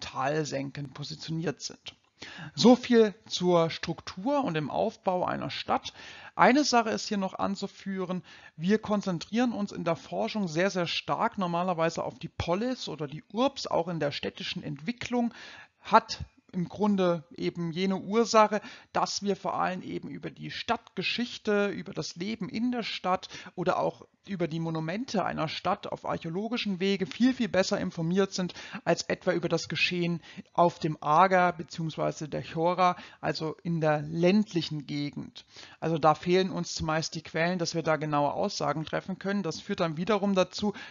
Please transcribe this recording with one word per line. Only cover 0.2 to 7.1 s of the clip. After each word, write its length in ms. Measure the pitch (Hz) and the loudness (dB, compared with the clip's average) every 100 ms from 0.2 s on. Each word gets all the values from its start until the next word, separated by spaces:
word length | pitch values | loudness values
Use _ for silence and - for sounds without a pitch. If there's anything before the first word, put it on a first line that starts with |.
| 135 156 143 135 139 147 139 | -2 -2 -2 -4 -6 -8 -10
positioniert 720 | - 143 151 - 160 160 - | -10 -12 -10 -6 -4 -4 -6
sind. 320 | - - - - _ _ - - 147 | -10 -12 -16 -18 _ _ -16 -14 -10
So 200 | 139 208 | 6 8
viel 400 | 247 - 226 214 - - | 8 8 6 6 2 -10
zur 440 | - 180 175 165 | 0 4 6 4
Struktur 720 | - - 156 - - 220 285 | 0 -6 -6 -8 -6 0 0
und 120 | 214 | 0
dem 160 | 156 151 | -2 -2
Aufbau 540 | 147 202 - 190 180 | 0 -2 -2 -2 0
einer 260 | - - 143 | 0 -2 -4
Stadt. 420 | - - 196 - - - - - | -6 -2 -2 -2 -12 -18 -18 -10
Eine 300 | - 185 269 | 4 6 6
Sache 260 | 285 240 220 | 4 2 2
ist 180 | 214 | -2
hier 80 | - | -4